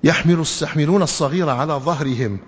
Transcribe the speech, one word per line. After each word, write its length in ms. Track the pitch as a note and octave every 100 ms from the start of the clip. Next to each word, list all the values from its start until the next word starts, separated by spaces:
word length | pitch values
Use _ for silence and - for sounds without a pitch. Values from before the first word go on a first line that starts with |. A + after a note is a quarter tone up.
يحمل 360 | D3 D#3+ D#3+ E3+
الس-، 220 | D#3 -
يحملون 400 | D3 D#3 D3 G3
الصغير 460 | E3+ - C#3 F3+ D#3
على 240 | B2+ D#3
ظهرهم 680 | C#3+ C#3 D#3 C#3 B2 A#2 G2